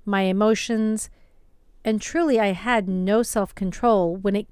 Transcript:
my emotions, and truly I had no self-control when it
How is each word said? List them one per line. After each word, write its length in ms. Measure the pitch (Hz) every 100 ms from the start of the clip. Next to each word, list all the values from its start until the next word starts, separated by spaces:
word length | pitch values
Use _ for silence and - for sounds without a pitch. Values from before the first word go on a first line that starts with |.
| -
my 160 | 196
emotions, 880 | 190 190 214 220 - 226 220 220 - - - _ _ _ _ -
and 180 | 220 220
truly 380 | - 330 339 233
I 140 | 208
had 340 | 180 208 240 190
no 360 | 185 185 214
self-control 920 | 240 226 190 - 190 - 240 214 170 185
when 200 | 196 202
it 120 | 214